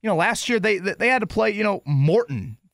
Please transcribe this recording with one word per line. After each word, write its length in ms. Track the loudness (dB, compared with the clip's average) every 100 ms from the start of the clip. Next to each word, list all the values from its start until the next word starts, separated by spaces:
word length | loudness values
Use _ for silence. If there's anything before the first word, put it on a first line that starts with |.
You 60 | -2
know, 80 | 0
last 340 | 2 0 -2
year 100 | 0
they, 160 | 0 0
they 300 | -2 -2 0
had 120 | 0
to 60 | 0
play, 260 | 0 0
you 100 | 0
know, 180 | -2 -2 0
Morton 720 | 2 4 4 0 -4 -8 -14 _